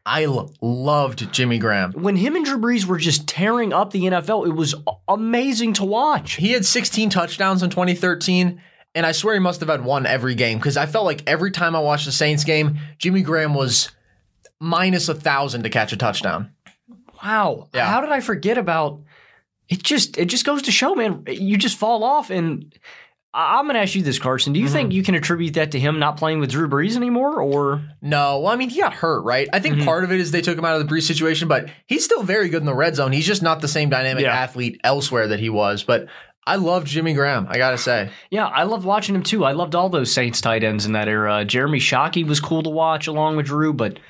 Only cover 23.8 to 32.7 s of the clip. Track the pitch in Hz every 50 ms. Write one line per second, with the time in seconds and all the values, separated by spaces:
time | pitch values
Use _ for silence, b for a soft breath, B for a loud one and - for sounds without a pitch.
23.8 | 202 185 190 190 175 143 131 - - 127 131 127 - 151 143 165 233 277 - 302
24.8 | 269 202 185 190 190 - 185 160 151 - 175 170 170 165 147 160 156 151 151 135
25.8 | 127 147 156 156 147 147 151 147 156 156 160 156 147 127 117 143 165 151 135 139
26.8 | 151 202 226 247 240 247 240 240 262 285 302 294 147 139 139 143 143 139 139 147
27.8 | 147 - - - - 143 147 147 143 143 143 139 151 190 226 247 262 254 247 311
28.8 | 392 - - - - 165 156 117 85 110 123 131 139 139 - 196 190 - 147 147
29.8 | 147 143 160 170 185 180 185 190 180 160 147 170 170 180 170 156 165 165 160 156
30.8 | 151 147 156 160 156 - 170 139 156 160 160 - 165 160 147 - 151 B B B
31.8 | B B 240 320 - - 466 440 220 180 190 220 208 190 151 165 147 147